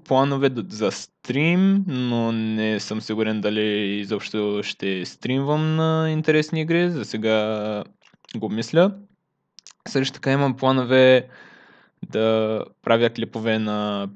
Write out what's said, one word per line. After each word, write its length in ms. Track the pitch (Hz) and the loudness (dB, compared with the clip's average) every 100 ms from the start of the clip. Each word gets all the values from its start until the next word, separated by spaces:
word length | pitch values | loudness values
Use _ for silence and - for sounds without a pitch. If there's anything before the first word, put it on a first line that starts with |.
планове 440 | - 131 139 135 135 | 0 2 2 2 0
да, 280 | 123 90 107 | 0 -8 -4
за 140 | 104 | -4
стрим, 920 | - - _ - 143 160 180 196 196 185 | -4 -10 _ -4 0 2 2 4 2 0
но 460 | 127 123 117 113 | -2 -2 0 0
не 480 | 113 110 110 110 107 | -2 -2 -2 0 -2
съм 200 | - 110 | -4 -6
сигурен 400 | 107 107 110 107 | -4 -2 -2 0
дали 600 | 104 107 107 104 101 101 | -2 0 0 0 -2 -4
изобщо 600 | 101 104 - 107 104 101 | -4 -6 -4 -4 -2 -2
ще 420 | 101 - 98 95 | -6 -6 -4 -4
стримвам 720 | 87 - 123 135 139 151 156 160 | -6 -8 -4 -2 0 0 0 0
на 340 | 160 160 160 | 0 0 0
интересни 500 | 156 156 156 151 160 | 0 2 2 2 -2
игри. 300 | 156 170 175 | 0 0 0
За 140 | 160 | -2
сега 800 | 101 107 110 110 107 107 107 104 - _ _ _ - 110 | -6 -2 2 2 2 -2 -4 -6 -8 _ _ _ -14 -8
го 120 | 107 | -4
мисля. 440 | 107 113 160 190 196 - _ _ _ _ - - _ - | -4 0 4 4 2 -14 _ _ _ _ -20 -20 _ -6
Също 260 | 135 135 | -2 -2
така 180 | - 139 | -4 0
имам 240 | 139 139 127 | 2 0 0
планове 720 | 131 131 120 131 131 127 123 - - - - _ _ _ - | 0 2 4 6 8 6 2 -10 -20 -20 -20 _ _ _ -8
да 540 | 110 110 110 110 110 - _ | 0 2 2 0 -2 -6 _
правя 280 | - 113 117 | 2 4 2
клипове 480 | 117 110 113 113 110 | 0 -6 -4 -2 -2
на 500 | 107 104 104 101 101 | -2 -2 -2 -4 -6